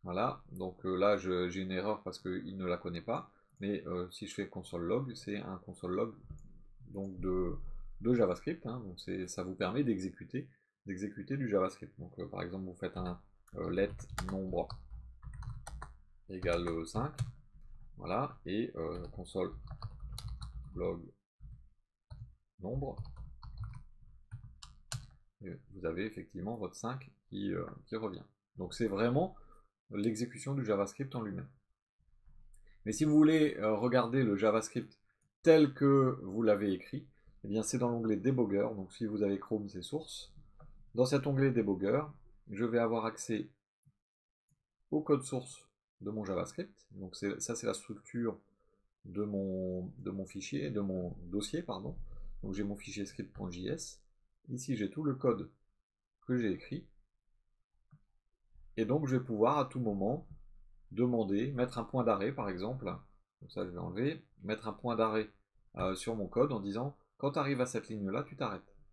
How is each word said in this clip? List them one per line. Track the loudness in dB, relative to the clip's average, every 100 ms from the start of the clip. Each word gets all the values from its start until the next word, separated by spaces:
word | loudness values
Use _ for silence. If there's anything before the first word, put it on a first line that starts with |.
voilà, | -4 0 0 -2 -10
donc, | -8 -8 -4 -2
euh, | 4
là | 6 4
je, | 2 2 0
j'ai | -2
une | -2
erreur | -2 0 -2
parce | -4 -6
qu'il | -4 -4 -6 -4
ne | -2
la | -2
connaît | -2 -6
pas, | -4 -4 -6 _ _ _
mais, | -2 -2 -2
euh, | -4 -4
si | -8 -10
je |
fais | -6 -6
console | -8 -8 -4
log, | 0 0 -2 -8
c'est | -6 -6
un | -6 -10
console | -12 -10 -4
log | -2 -2 -4 -14 -14 -14 -18 -20 -20 -12
donc | -8 -6 -4
de, | 0 0 0 -2 -6 -8 -10 -2
de | 2
JavaScript, | 4 4 2 -4 -6 -6
hein, | -6 -8
donc | -10
c'est, | -6 -4 -4
ça | -4
vous | -6
permet | -2 0 2
d'exécuter, | 2 2 0 -6 -8 -6 -8 _ _ _ -8
d'exécuter | -6 -6 -6 -6 -2
du | 2
JavaScript. | 4 4 0 -14 -12
Donc, | -14 -8
euh, | -6
par | -4
exemple, | -4 -4
vous | -6 -4
faites | -6 -4
un, | -4 -6 -12 _ -14 -6
euh, | -2
let | 2 2 0 -8 -4 -2
nombre | -2 0 0 -2 -6 -12 -14 -14 -14 -14 -10 -8 -10 -10 -12 -12 -16 -20 -20 -10
égale, | -2 2 2 2
euh, | -2 -2
cinq, | -2 -2 -2 -4 -6 -20 -20 -16 -16 -16 -10
voilà, | -2 0 0 -6 -4
et, | -2 -2 -2
euh, | -4 -4 -6
console | -10 -6 -2 -2 -4 -12 -10 -10 -10 -10 -8 -8 -8 -8 -10 -10
log | -4 -4 -4 -10 _ _ _ -16 -16 -20 _ _ _ _ -16 -16 -18 _ _
nombre, | -4 -4 -4 -6 -10 -10 -12 -12 -14 -10 -10 -10 -14 -20 -20 -20 -16 -16 -16 -20 -20 -20 -10 -10 -10 -20 _ _
et | -12 -12 -14
vous | -4 -2
avez | 0 -4
effectivement | -6 -10 -8 -6 -6
votre | -6 -6
cinq | -6 -6 -10 _ _
qui, | -6 -2
euh, | -2 -4 -10 -8
qui | -6
revient. | -4 -6 -14 _ _ -10
Donc | -8
c'est | 0 0
vraiment | 4 4 4 2 -4 -20 -20 _ _ _
l'exécution | 0 2 2 -4 -4 -4
du | -2 2
JavaScript | 2 2 -2 -6 -4
en |
lui-même. | -4 -6 -8 -16 _ _ _ _ _ -20 -20 -20 -20 -20 -20 -10
Mais | -6
si | 0 6
vous | 10
voulez, | 10 10 6 4
euh, | 2
regarder | 4 4 4 4 4
le | 4 6
JavaScript | 6 6 2 -6 -6 -14 _ _ _ _
tel | 10 10 10
que | 6 8 8 8 4
vous | -4 2
l'avez | 6 6 4
écrit, | 0 -2 -10 -10 _ -20 -12 -2
eh |
bien | 0
c'est | 2 2
dans | 2
l'onglet | 2 2 4
Debugger. | 4 4 4 4 2 -2
Donc | -8
si | -4 -2
vous | 2
avez | 2 2
Chrome, | 0 -2 -2
c'est | -8
Source. | -6 -6 -6 -12 -14 -18 -20 -20 -20 -20 -6
Dans | 2 6
cet | 6 4
onglet | 4 6
Debugger, | 6 4 4 4 4 2 -8 -20 -20 -10
je | -2 4
vais | 4
avoir | 4 4 0
accès | -4 -2 -2 -2 _ _ _ _ _ _ _ _ _ _ _ _ _ _
au | -2
code | 4 2
source | 2 -4 -4 -16 -20 _ _ _
de | -6
mon | -4 -2
JavaScript. | -2 -2 -6 -10 -12 _
Donc | -12 -12 -4
c'est, | -2 -2
ça | -4 -2
c'est | -2
la |
structure | -2 -6 -12 -8 -2 -2 -2 _ _ _ _ _ _ -8
de | -2
mon, | 0 0 0 0 -2 -2 -6 -6
de | -6
mon | -6 -6
fichier, | -8 -6 -4 -2
de | -2
mon | 0 -2 -2 -6 -4
dossier, | -2 -2 -4
pardon. | -4 -6 -6 -8 -8 -8 -8 -8
Donc | -6 -2
j'ai | -2
mon | -4
fichier | -8 -8 -8
script | -8 -10
point | -8 -8
J | -6 -4
S. | -6 -8 -14 _ _ _ _ -10
Ici | -10 -4 -2
j'ai | -2
tout | -2
le | -2 2
code | 2 2 -4 _ _ _ _ _ _ _ -2
que | 2
j'ai | 2
écrit. | 0 -4 -10 -10 -20 _ _ _ _ _ _ _ _ _ -20 _ _ _ _ _ -20 -8 -2
Et | 2
donc | 4 4
je | 2
vais |
pouvoir | 2 4 6 6
à | 2
tout | 0
moment | 0 2 0 0 -4 -18 -18 -20 -20 -20 -10
demander, | 2 4 4 4 2 2
mettre | 0 0 0
un |
point | -2 2
d'arrêt | 4 4 2
par | 0 -2
exemple. | -2 -2 -2 -4 -6 -10 -20 _ _
Donc | -10
ça | -6 -4
je |
vais | -4
enlever, | -4 0 0 -2 -12 _
mettre | -4 -2 -2
un |
point | -4 -2 4
d'arrêt, | 4 4 0 -8 _ _ _ -2
euh, | 0 0
sur | -2 -2
mon | 0
code | 2 4
en | 2
disant | -2 -2 -4 -6 _ _
quand | -2
tu | 0
arrives | 0 2
à | 0
cette | 0 -4
ligne-là, | -4 -2 -2
tu | -4 -4
t'arrêtes. | -4 -4 -12 -20 -20